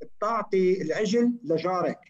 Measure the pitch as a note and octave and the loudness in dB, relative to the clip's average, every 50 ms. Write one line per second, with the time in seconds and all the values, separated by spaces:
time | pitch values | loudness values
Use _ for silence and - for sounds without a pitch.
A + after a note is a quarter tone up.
0 | - - - - G#3 A3 A#3 G#3+ G3+ - G3 F#3+ F#3 F#3 F#3+ F#3 F3 D#3 D3+ F#3 | -16 -14 -8 -6 -4 -2 -2 -2 -2 0 2 2 4 4 2 2 0 -2 -2 -2
1 | - F3+ A3+ A#3+ A#3+ A#3+ - - - D3+ D#3+ D#3+ - F#3 F#3 F3 E3 C3 - - | 0 2 2 2 2 2 0 -2 -2 0 0 0 0 0 0 0 0 -2 -4 -6
2 | - | -12